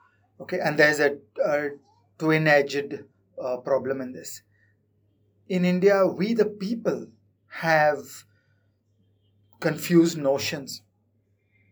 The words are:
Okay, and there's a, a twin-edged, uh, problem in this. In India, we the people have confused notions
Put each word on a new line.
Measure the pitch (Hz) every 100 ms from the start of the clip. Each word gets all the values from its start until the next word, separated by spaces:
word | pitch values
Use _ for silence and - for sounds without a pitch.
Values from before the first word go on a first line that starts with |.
| _ _ _ -
Okay, | - 180
and | 165 147
there's | 151 147
a, | 143 143 - -
a | 190 147 147 143 _ _ _ -
twin-edged, | 156 160 156 147 139 143 143 - - _ _ -
uh, | 127 123
problem | 131 131 120 135
in | 127
this. | 127 - - _ _ _ _ _ _ _ _ _ _ -
In | 180
India, | 180 180 196 196 185
we | - 208
the | 233 208
people | - 190 233 185 127 113 _ _ _ _
have | - 165 156 151 139 - - - _ _ _ _ _ _ _ _ _ _ _ _ _
confused | 170 151 - 170 165 160
notions | 139 139 - 156 131 - _ _ _ _ _ _ _ _ _